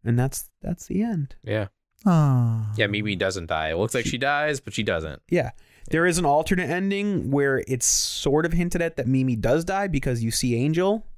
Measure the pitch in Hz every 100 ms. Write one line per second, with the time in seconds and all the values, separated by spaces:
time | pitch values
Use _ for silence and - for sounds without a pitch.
0 | 120 120 131 - - _ - 175 - 185
1 | 233 185 143 - 117 107 98 _ _ _
2 | 202 170 143 127 117 113 110 107 104 104
3 | 107 92 95 92 82 78 78 82 107 123
4 | 113 123 135 147 151 139 - - 110 85
5 | 78 69 _ 85 - - - _ - 156
6 | 175 170 156 147 - 185 170 175 196 202
7 | 208 185 - 139 139 135 - 127 - -
8 | - - 147 147 160 170 175 170 165 151
9 | 120 131 131 113 113 147 170 196 202 143
10 | 135 120 117 - 127 117 143 160 185 220
11 | -